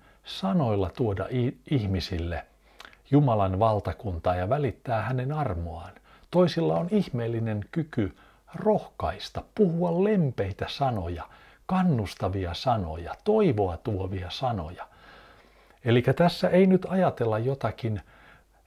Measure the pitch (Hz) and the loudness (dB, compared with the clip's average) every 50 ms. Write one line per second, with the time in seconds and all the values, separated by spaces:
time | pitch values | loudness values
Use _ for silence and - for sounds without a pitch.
0 | _ - - _ - - - - - 190 196 175 143 113 104 98 95 92 - - | _ -20 -20 _ -18 -16 -12 -6 -4 0 0 2 2 2 2 0 0 -2 -2 -2
1 | 127 110 101 90 - - 131 127 120 123 - - - - 160 131 104 95 95 90 | -2 -2 -2 -4 -4 -4 -2 -2 -2 -2 -4 -6 -6 -2 -2 0 0 0 -2 -2
2 | - - 90 85 85 85 82 76 - _ _ _ _ _ _ - - - - _ | -2 -4 -4 -4 -4 -4 -6 -8 -10 _ _ _ _ _ _ -20 -20 -20 -20 _
3 | _ - 139 147 147 131 113 107 98 95 95 92 113 113 107 101 - - - - | _ 4 4 6 6 6 4 4 2 2 2 4 4 4 2 2 0 -4 -6 -6
4 | - 104 90 82 - 90 90 90 90 98 127 147 143 120 - - - - 117 107 | -6 -8 -6 -2 0 0 0 0 0 0 0 0 0 -2 -4 -6 -6 -4 -4 -2
5 | 98 127 131 127 123 135 151 156 147 - 90 85 82 82 80 82 85 95 - - | -2 -2 -4 -4 -4 -4 -2 -2 -2 -2 -4 -4 -6 -8 -8 -12 -14 -16 -18 -20
6 | _ - - - - - - 175 180 165 - 170 160 156 160 165 165 175 214 208 | _ -20 -20 -20 -10 0 4 4 4 4 4 0 0 0 0 0 0 0 0 0
7 | 180 - - 120 117 117 117 113 117 113 107 104 101 - - 165 156 156 - - | 0 0 -2 -4 -2 -2 -2 -2 -2 -2 -2 -4 -4 -4 -4 -4 -4 -4 -2 -2
8 | 104 95 - _ - - _ _ _ _ - 165 180 214 214 180 - - _ - | -2 -2 -4 _ -20 -20 _ _ _ _ -10 -4 0 2 2 0 0 -6 _ -6
9 | - 160 - - - - - - - - - - 214 175 160 170 175 175 170 175 | -6 -6 -6 -6 -10 -10 -10 -12 -12 -6 0 2 2 2 2 0 0 0 0 0
10 | 190 208 214 190 165 135 120 - 101 95 95 - 92 - - - 143 131 120 101 | 2 2 2 2 2 0 0 -2 -4 -4 -4 -6 -8 -8 -4 -2 -2 -2 -2 -2
11 | 85 85 90 82 - - - - - - - _ _ - 185 185 185 180 147 117 | -4 -6 -6 -8 -10 -14 -18 -20 -20 -20 -20 _ _ -2 0 2 4 4 2 2
12 | 101 92 - - - 95 92 98 92 85 87 - - 135 117 110 92 80 78 82 | 0 -4 -6 -4 -4 -2 -2 -2 -4 -4 -6 -4 0 0 0 0 -2 -4 -6 -10
13 | 85 - - - - 208 208 220 214 175 120 104 101 90 85 82 - - 104 92 | -10 -12 -12 -6 0 2 4 4 4 4 4 2 0 0 -2 -4 -4 -4 -4 -4
14 | 95 95 98 95 87 87 - - 135 127 117 98 80 82 90 - - - _ - | -4 -4 -6 -6 -8 -8 -8 -4 -4 -2 -2 -4 -6 -8 -10 -14 -16 -18 _ -20
15 | - - - - - - - - - _ _ _ _ _ _ _ - 120 113 123 | -20 -20 -20 -20 -20 -20 -20 -20 -20 _ _ _ _ _ _ _ 0 2 4 4
16 | 117 131 127 - 170 170 - - - 180 175 180 196 185 185 180 - - 180 190 | 4 4 4 4 4 4 2 2 0 4 6 6 6 6 6 4 2 0 0 2
17 | 180 147 - - 120 113 107 107 113 131 139 135 - 113 - - - 113 107 95 | 2 2 2 0 0 0 0 0 0 -2 -4 -2 -4 -6 -4 -4 -4 -4 -4 -4
18 | - _ - - - - - - _ _ _ _ _ | -8 _ -20 -20 -20 -20 -20 -20 _ _ _ _ _